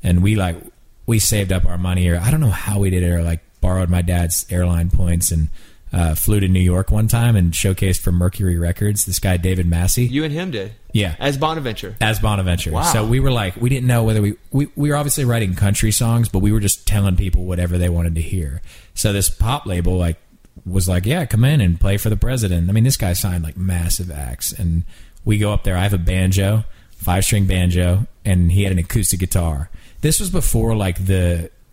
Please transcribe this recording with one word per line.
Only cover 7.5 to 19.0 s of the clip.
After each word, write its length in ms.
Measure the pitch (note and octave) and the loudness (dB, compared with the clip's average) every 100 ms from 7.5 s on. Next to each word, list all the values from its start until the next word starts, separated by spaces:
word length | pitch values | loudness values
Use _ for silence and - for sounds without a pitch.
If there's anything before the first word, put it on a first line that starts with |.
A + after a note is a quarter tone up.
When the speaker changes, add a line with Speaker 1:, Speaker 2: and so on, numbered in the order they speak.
Speaker 1:
showcased 480 | - G2 F#2 F#2+ F2+ | 0 -2 0 0 0
for 100 | - | 0
Mercury 460 | F2 G#2+ - F#2 E2+ | 0 0 0 -2 0
Records, 480 | E2+ - G#2 G2+ - | -2 -2 -2 -2 -2
this 120 | F#2 | -2
guy, 200 | G2 F#2 | 0 0
David 260 | F#2 F#2 E2+ | 0 0 0
Massey. 380 | E2+ F2 - | 0 0 0
Speaker 2:
You 180 | B2 C#3 | 0 -2
and 80 | D#3 | -4
him 160 | D3+ F#3 | -4 -6
did? 220 | A2+ G2 - - | -6 -8 -14 -4
Speaker 1:
Yeah. 220 | A2 F#2+ D#2 | -2 -2 -2
Speaker 2:
As 200 | C#3+ C#3 | -4 -2
Bonaventure? 580 | D#3 D#3+ B2+ G2+ F#2+ G#2 | -2 -4 -6 -8 -8 -2
Speaker 1:
As 200 | A2 G#2 | -2 0
Bonaventure. 520 | G#2+ G2+ F#2 F2 - | 0 0 0 -2 -2
Speaker 2:
Wow. 100 | D#2 E3+ | -2 0
Speaker 1:
So 140 | A#2+ A2+ | 0 2
we 140 | B2+ | 2
were 100 | C3+ | 2
like, 260 | A#2+ F#2+ G2+ | 2 -2 -2
we 140 | A#2+ | -2
didn't 160 | C3+ B2 | 0 2
know 180 | A#2 | 2
whether 160 | A2+ A2 | 2 2
we, 140 | G2+ - - | 0 -2 -4
we, 160 | C3 C#3+ - | -2 -2 -2
we 140 | D3 | 0
were 60 | D3 | 0
obviously 280 | C#3+ - | -2 0
writing 300 | B2+ A#2 G2+ | 0 0 0
country 360 | F2+ G2+ G2+ G#2+ | 0 0 2 0
songs, 380 | - A#2 A#2+ A2+ | 0 2 2 0
but 120 | F#2+ | 0
we 120 | G#2 | 2
were 80 | G#2+ | 2
just 260 | G2+ - - | 0 -2 0
telling 300 | G#2 G2 F2+ | 2 2 2
people 300 | F#2 F2+ F2+ | 2 0 0
whatever 320 | F2 F2 F2+ | -2 0 0
they 100 | F2+ | 0
wanted 280 | E2+ E2+ E2 | 0 0 -2
to 40 | |
hear. 400 | D#2 F#2+ D2 D#2 - - - | -4 -4 -6 -8 -12 -18 -16
So 220 | - | -4